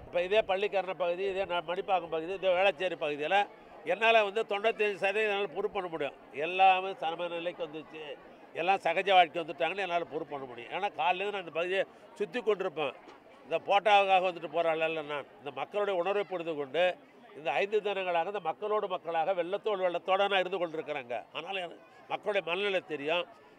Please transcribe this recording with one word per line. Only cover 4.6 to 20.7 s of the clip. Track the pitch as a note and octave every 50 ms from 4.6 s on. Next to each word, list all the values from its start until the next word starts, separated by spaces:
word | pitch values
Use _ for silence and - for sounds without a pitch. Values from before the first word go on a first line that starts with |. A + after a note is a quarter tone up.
| G3+ A#3 A3 - G#3 G#3 G3+
சதவீதம் | E3 F3+ G3 G3 G#3+ A3 G#3 G3+
என்னால | G3 G3+
ப்ரூவ் | F#3+ D3 F3+ G3+ G#3
பண்ண | F#3 G#3 F#3 F3
முடியும். | D#3+ D#3 D3 C3 - - - -
எல்லாமே | - B2+ D3+ E3 F#3 F#3 F#3+ F#3+ F#3 F#3 F#3+ F#3+ F#3+
சமநிலைக்கு | - D#3+ D#3+ E3 D#3+ F3 E3+ E3+ E3+ E3 F3+ E3 - E3+
வந்துச்சு, | D#3 D3 D#3+ D3 - D#3 D#3 D#3 D3 B2 - - - - - - - -
எல்லாம் | C3+ E3 F3+ G3 F#3+
சகஜ | - F3 E3 F#3 F#3+ F#3+
வாழ்க்கை | F#3+ F#3 F3 D#3 C3 F3
வந்துட்டாங்கன்னு | D#3+ D3+ E3 C3 E3 D#3+ F#3
என்னால | G3 G3 F3 F3 F3 E3+ -
ப்ரூவ் | C3+ D#3 D#3+ C#3
பண்ண | D3 C#3 C3+
முடியும். | B2+ A#2+ A#2 A#2+ A2
ஏன்னா, | C#3+ F3 G3
காலையிலேருந்து | G#3 D3+ D3 D#3 F3 F#3 F3+ G3 G#3
நான் | G3+ G3 F3+
இந்த | D#3+
பகுதியை | C3+ D#3+ F3 F3+ F#3 G3 E3+ - - - - - -
சுத்தி | - G3+ F#3 E3 A#3+
கொண்டிருப்பேன். | G3+ A3 G#3 F3+ F#3 F#3 D3 D#3+ D3+ C3 - - - - - - - - - -
இந்த | - - C3 B2+
போட்டாவுக்காக | - - F#3+ G3+ F#3 - G3+ G3+ G3+ F#3+ F#3+ F#3 F3+
வந்துட்டு | F#3+ F3 E3+ D#3 E3
போற | D3 E3+ E3+ E3
ஆள் | D#3+ D#3+
அல்ல | D#3+ D#3+ D#3+ D#3+
நான். | D3+ C#3+ D3 C#3+ B2 - - -
இந்த | B2 C#3
மக்களுடைய | B2+ C3+ C#3 - - G#3 G#3 G3 G3 F3
உணர்வை | E3+ F#3+ G3+ G#3 G3
புரிந்து | D#3+ F#3 F3 E3 E3 D#3+
கொண்டு, | C#3+ C#3+ C3 B2+ D#3+ F3+ F3+ E3+ - - - - - - - -
இந்த | C3+ D3+ D#3+
ஐந்து | C#3 D#3 G3 G3+ G#3+ G#3+
தினங்களாக | F#3+ G#3 G3+ F#3+ F#3+ F3+ F3 E3 E3
இந்த | F#3+ G3+ G#3
மக்களோடு | E3+ D#3+ D#3+ - G#3 G#3+ G#3+ G#3+ G3+ F#3+
மக்களாக, | F#3 E3+ - D#3+ E3 E3 D#3+ F#3 G3
வெள்ளத்தோடு | F3 E3 E3+ G3 G3+ - A3 G#3 F#3
வெள்ளத்தோட | F#3 F3+ E3+ F3 - F#3+ F#3 G3 G3 G3
நான் | G3+ F#3+
இருந்து | F#3 F3+ F#3 F#3 F3
கொண்டிருக்கிறேங்க. | E3+